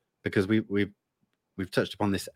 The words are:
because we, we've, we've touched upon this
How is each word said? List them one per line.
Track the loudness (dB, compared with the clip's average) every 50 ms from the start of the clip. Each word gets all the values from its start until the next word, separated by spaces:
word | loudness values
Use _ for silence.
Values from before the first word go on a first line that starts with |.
| _ _ _ _
because | -6 0 0 2 2
we, | 4 2 2 2 2
we've, | 0 0 0 -2 -4 _ _ _ _ _ _ _ _ _ _ _ _
we've | -8 -8 -2
touched | 0 0 0 0 -2
upon | -2 0 0
this | 0 -2 -4 -4 -2